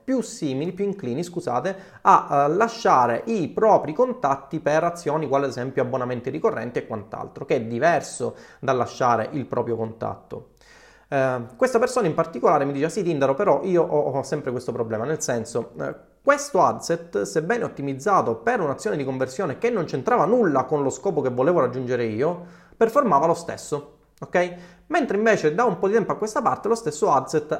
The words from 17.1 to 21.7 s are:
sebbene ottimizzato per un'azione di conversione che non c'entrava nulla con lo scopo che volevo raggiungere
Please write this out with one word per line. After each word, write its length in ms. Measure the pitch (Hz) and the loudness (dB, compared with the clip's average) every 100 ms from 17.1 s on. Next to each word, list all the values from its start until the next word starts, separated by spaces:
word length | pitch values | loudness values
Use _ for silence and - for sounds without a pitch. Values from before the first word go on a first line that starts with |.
| 202 | -4
sebbene 420 | 202 160 165 233 | -2 -2 -2 -2
ottimizzato 720 | 156 - 139 131 175 180 120 113 | -4 -6 -8 -4 2 2 2 -2
per 240 | 233 247 | -2 -2
un'azione 380 | 151 131 214 170 | -2 -4 -4 -4
di 60 | |
conversione 540 | 135 131 131 - 180 123 | -4 -2 -4 -4 -6 -2
che 120 | 240 | -2
non 160 | 220 151 | -2 -2
c'entrava 400 | 139 214 240 156 | -4 0 2 4
nulla 400 | 247 190 135 123 | 4 4 2 2
con 180 | 151 | 0
lo 60 | 135 | 0
scopo 320 | - 196 156 | -2 -2 0
che 80 | 127 | 0
volevo 320 | 123 147 175 | 2 2 4
raggiungere 420 | 123 | 2